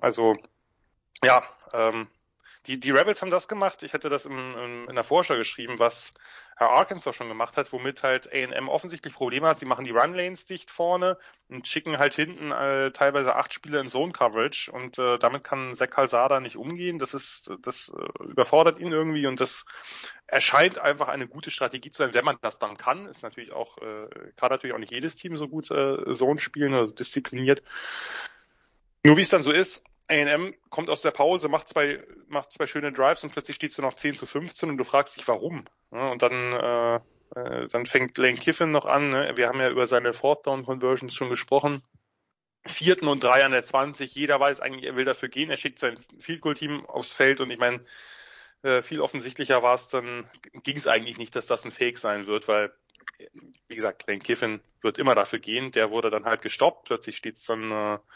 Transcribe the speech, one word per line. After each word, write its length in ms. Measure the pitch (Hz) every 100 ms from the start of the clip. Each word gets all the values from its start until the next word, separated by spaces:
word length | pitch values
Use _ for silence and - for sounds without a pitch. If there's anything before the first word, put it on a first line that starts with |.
also, 360 | 127 113 113 107 - _ _ _ _ _ _ -
ja, 220 | 131 127 - - -
ähm, 360 | 117 113 113 107 _ _ _ _ - -
die, 140 | 131
die 100 | 131
Rebels 320 | 135 190 202
haben 80 | 190
das 160 | 175 -
gemacht. 380 | 208 196 -
Ich 80 | 156
hätte 160 | 151 151
das 180 | 143 143
im, 60 | 131 127 120
im, 320 | 120 120 120
in 60 | 127
der 80 |
Vorschau 320 | 113 165 170 123
geschrieben, 420 | 110 - 120 117
was 340 | 117 - - - - - - -
Herr 140 | 120
Arkansas 440 | 131 196 185 139
schon 140 | - 117
gemacht 280 | 110 117 -
hat, 140 | 135
womit 320 | 123 131 135
halt 240 | 135 127 -
A 100 | 139
and 100 | 127
M 160 | 127 135
offensichtlich 460 | 147 180 165 143
Probleme 320 | - 127 127 160
hat. 140 | 156
Sie 60 | 131
machen 180 | 127
die 80 | 131
Run-Lanes 540 | 113 147 180 180 185 -
dicht 260 | 185 -
vorne 440 | - 170 180 180 185 - _ -
und 200 | 127 -
schicken 300 | 156 160 143
halt 160 | 151
hinten, 360 | - 156 180 151
äh, 400 | 127 139 135 135
teilweise 460 | - 139 143 127 127
acht 180 | -
Spieler 260 | - 147 147
in 60 | 127
Zone-Coverage 840 | 127 175 - 120 110 139 - -
und, 260 | 127 127 131
äh, 180 | 123 120
damit 280 | 123 139
kann 300 | - 135 131
Zach 160 | 117 127
Calzada 500 | - 135 120 131 135
nicht 160 | 123 110
umgehen. 420 | 131 175 180 170
Das 160 | 131
ist, 380 | 139 - - - 92
das, 300 | 120 - - 50
äh, 280 | 50 -
überfordert 560 | - - 120 151 165 165
ihn 100 | 175
irgendwie 380 | 156 160 151 139
und 100 | 127
das 260 | 127 - - - - - - - -
erscheint 520 | 139 - 139 180 180
einfach 280 | 147 143 143
eine 220 | 139 123
gute 240 | 151 151
Strategie 400 | - 127 127 147
zu 60 | -
sein, 160 | 135
wenn 100 | 120
man 120 | 147 131
das 180 | 113 -
dann 180 | 104 104
kann. 300 | 123 165 202
Ist 160 | -
natürlich 300 | 113 - 113
auch, 260 | - 113 -
äh, 300 | 110 107 107 - -
kann 160 | - 127
natürlich 240 | 131 127
auch 60 | 117
nicht 100 | 110
jedes 240 | 120 160
Team 220 | - 175 156
so 100 | 143
gut, 240 | 156 -
äh, 420 | 143 135 135 -
Zone 260 | 123 131 151
spielen, 340 | - 143 143
also 180 | 131 110
diszipliniert. 680 | - 120 139 - 123 131 139 - - - - - - - - _ _ _ _ _ _
Nur 120 | 147 156
wie 60 |
es 60 | 180
dann 140 | 180
so 100 | 139
ist, 320 | 156 185 - _ _ -
A 60 |
and 140 | 151 147
M 260 | 151 190 - _
kommt 180 | - 160
aus 140 | 147
der 80 | 156
Pause, 380 | - 147 185 151
macht 200 | 151 -
zwei, 340 | 156 143 139 - - -
macht 240 | 147 -
zwei 140 | - 143
schöne 260 | 151 143
Drives 320 | 131 135 170
und 80 | 151
plötzlich 240 | - - 139
steht's 200 | 151 -
nur 120 | 135
noch 80 | -
zehn 180 | 147
zu 120 | 139 131
fünfzehn 440 | 143 170 - 165
und 60 | 135
du 80 |
fragst 320 | 123 143 143 -
dich, 100 | -
warum? 380 | 107 147 170 - _ _
Ja, 180 | 117 135
und 120 | 123
dann, 300 | 123 127 123
äh, 440 | 123 123 120 117 117 - _ -
äh, 340 | 123 123 123 123
dann 180 | 117 123
fängt 300 | 135 127 -
Lane 180 | 127 120
Kiffin 340 | - 156 165
noch 160 | 147 -
an, 240 | 139 143
ne? 220 | 135 143
Wir 140 | 123 120
haben 100 | 135
ja 100 | 127
über 180 | 123 120
seine 260 | 123 123
Fourth 340 | 113 135 147 139
Down 180 | 135
Conversions 500 | 127 131 127 131 127
schon 140 | - 131
gesprochen. 540 | 123 - 135 143 139 - _ _ _ _ _ _ _
Vierten 440 | - - 165 180 147
und 160 | 139
drei 200 | 123 131
an 80 | 135
der 120 | 127
zwanzig, 500 | 117 135 143 143 131
jeder 240 | 139 147 139
weiß 220 | 143 139
eigentlich, 240 | 135 131
er 120 | 131 127
will 80 |
dafür 240 | 131 123 127
gehen, 220 | 131 156
er 60 | 135
schickt 220 | 139 -
sein 200 | 127 117 _ -
Field 220 | - 165
Goal 140 | 156
Team 320 | 143 151 147 -
aufs 260 | 139 -
Feld 280 | - 135 135
und 100 | 127
ich 80 | 120
mein, 220 | 123 123 - - - - - - - _
äh, 200 | 135 127
viel 180 | - 151
offensichtlicher 600 | 139 135 123 127 139 127
war's 260 | 123 123 -
dann, 400 | 131 120 120 113 - - 131
ging's 240 | 143 143 139
eigentlich 320 | 113 117 113
nicht, 160 | 113 123
dass 100 | -
das 180 | 120
ein 80 | 117
Fake 260 | - 123 120
sein 280 | 110 104 101
wird, 220 | 104 -
weil, 240 | 104 101 _ _ _ - - - - - _ -
wie 80 | 113
gesagt, 300 | 107 - -
Lane 140 | 101
Kiffin 400 | - 120 113 107 _ _
wird 160 | 110 -
immer 160 | 135
dafür 240 | 107 98 113
gehen, 340 | - 117 131
der 180 | 117 107
wurde 200 | 113 113
dann 140 | 107
halt 180 | 107 110
gestoppt, 440 | 110 - 151 - -
plötzlich 300 | 117 - -
steht's 280 | 110 -
dann, 260 | - 113 110
äh, 280 | 107 107 104 _